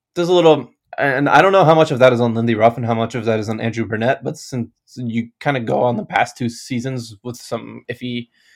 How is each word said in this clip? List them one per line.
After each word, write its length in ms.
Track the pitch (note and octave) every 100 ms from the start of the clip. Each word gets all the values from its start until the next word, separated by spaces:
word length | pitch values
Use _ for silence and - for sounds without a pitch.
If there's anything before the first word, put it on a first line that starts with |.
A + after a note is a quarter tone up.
| _
there's 160 | - F3
a 40 |
little, 360 | F3+ E3 D3 - _ _ -
and 300 | C#3 C3 C#3+
I 140 | D3
don't 120 | F#3+
know 120 | F#3+ D#3+
how 80 |
much 160 | D#3+ D#3+
of 100 | C3
that 140 | B2+
is 80 | A#2+
on 140 | A#2+ A2+
Lindy 180 | A#2
Ruff 240 | G#2+ A2+ A#2+
and 80 | A#2
how 80 |
much 220 | A2+ A2+ B2
of 100 | A2
that 140 | A2
is 100 | G#2+
on 100 | A2
Andrew 260 | A#2 A2+ G#2
Brunette, 380 | G#2+ A#2 C#3
but 140 | C3+ D#3+
since 320 | - B2+ A2+ _ _ -
you 320 | A#2+ A2+ A#2 -
kinda 220 | D3+ C#3
go 200 | A2+ -
on 140 | B2 A#2
the 100 | -
past 320 | G2 B2 -
two 120 | A#2+
seasons 680 | A#2 - B2 C3 B2+ A2+ G2+
with 140 | B2 A#2+
some 480 | - A#2 A2+ A2+ -
iffy 380 | A2+ B2 A#2+ A#2 _ _